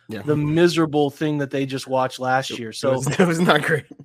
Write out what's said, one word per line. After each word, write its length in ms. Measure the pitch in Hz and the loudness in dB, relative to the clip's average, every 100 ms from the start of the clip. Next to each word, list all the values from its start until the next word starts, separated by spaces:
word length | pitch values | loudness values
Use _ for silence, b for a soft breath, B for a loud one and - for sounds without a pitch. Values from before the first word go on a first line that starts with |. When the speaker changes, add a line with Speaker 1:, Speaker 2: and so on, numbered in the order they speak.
| b | b
Speaker 1:
Yeah. 140 | 110 | -8
Speaker 2:
the 140 | 117 147 | -2 0
miserable 720 | 147 160 175 160 156 143 147 | 2 4 4 4 0 2 0
thing 280 | 143 156 151 | 0 -2 -2
that 120 | 139 | -2
they 160 | 139 135 | -2 -4
just 200 | 131 127 | -6 -2
watched 320 | 131 131 - | -2 -2 -2
last 320 | 127 131 135 | 0 0 -2
Speaker 1:
It, 80 | 117 | -8
Speaker 2:
year. 120 | 113 | -10
Speaker 1:
it 60 | 110 | -4
Speaker 2:
So 160 | 139 | -2
Speaker 1:
was, 140 | 131 135 | 0 -2
<laughs> 140 | 139 | 2
it 60 | 185 | 2
was 140 | 165 | 2
not 220 | 175 147 | 2 2
great. 220 | - 156 - - | 2 -2 -4 -18